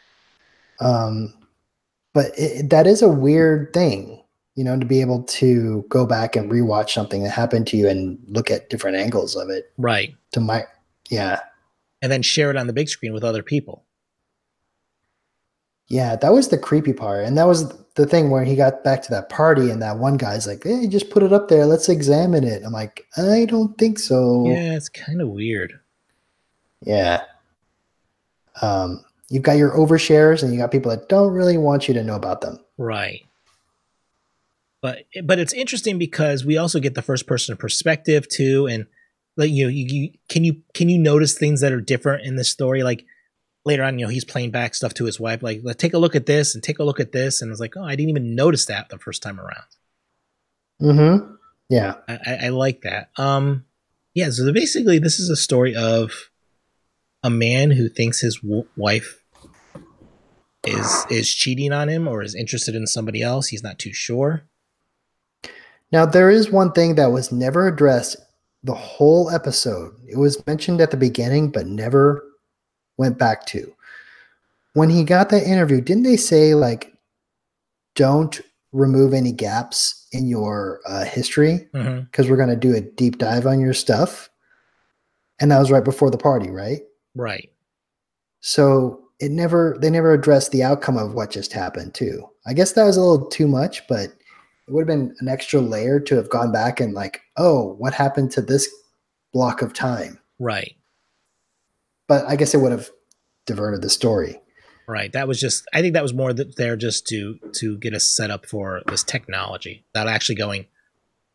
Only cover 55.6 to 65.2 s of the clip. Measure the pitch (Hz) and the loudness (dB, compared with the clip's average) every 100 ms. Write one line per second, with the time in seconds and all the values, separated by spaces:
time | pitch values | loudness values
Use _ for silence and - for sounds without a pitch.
55.6 | 127 113 113 113 110 - - _ _ _ | 2 0 0 0 -2 -8 -20 _ _ _
56.6 | _ _ _ _ _ _ 123 117 117 131 | _ _ _ _ _ _ -2 0 0 2
57.6 | 147 131 113 - 113 - 117 - 104 107 | 2 2 0 -2 -2 -2 -4 -4 -4 -4
58.6 | - - 104 110 - - _ _ - _ | -6 -6 -2 -2 -4 -20 _ _ -20 _
59.6 | _ - - _ _ _ _ _ _ _ | _ -20 -20 _ _ _ _ _ _ _
60.6 | - 104 104 - - 113 - - 131 127 | -6 -4 -4 -4 -4 -4 -2 -2 -4 -2
61.6 | 143 143 147 165 160 110 101 101 113 120 | -2 -2 -2 -2 -4 -6 -8 -10 -8 -6
62.6 | - 110 110 117 110 110 117 135 - 110 | -6 -6 -6 -6 -6 -4 -4 -4 -4 -8
63.6 | 110 95 101 - - 120 143 160 - _ | -12 -14 -12 -10 -6 -2 -2 -2 -8 _
64.6 | _ _ _ _ _ _ | _ _ _ _ _ _